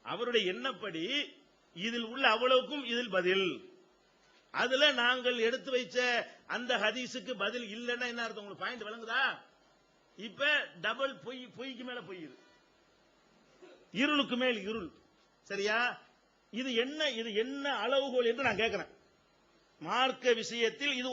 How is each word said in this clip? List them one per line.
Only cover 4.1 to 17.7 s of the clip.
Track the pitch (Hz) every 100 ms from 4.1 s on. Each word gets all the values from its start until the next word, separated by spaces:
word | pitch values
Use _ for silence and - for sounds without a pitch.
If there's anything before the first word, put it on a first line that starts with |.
| _ _ _ _
அதுல | 135 247 262 294 254
நாங்கள் | 240 254 247 240 226
எடுத்து | 247 180 254
வைச்ச | 247 247 247 233 - - - 202
அந்த | 247 233
ஹதீஸுக்கு | 214 247 247 247 190 208
பதில் | 202 240 220 220
இல்லைன்னா | 240 240 247
என்ன | 240
அர்த்தம்? | 226 214
உங்களுக்கு | 202 175 190
பாயிண்ட் | 247 208
விளங்குதா? | 233 226 247 254 160 - _ _ _ _ _ _ -
இப்ப | 220 180 285 285 - 170 202
டபுள் | 240 269 196 190
பொய், | 254 247 214
பொய்க்கு | 269 247 247
மேல | 240 180
பொய், | 185 147
இது | 123 - - _ _ _ _ _ _ _ _ _ - - - - 180
இருளுக்கு | 294 294 185 240
மேல் | 254 220 190
இருள். | 226 165 - _ _ _ _ -
சரியா? | 196 202 226 240 - - _ _ _ _
இது | 214 262 226
என்ன, | 262 302 294 226
இது | 226 202
என்ன | 247 277 285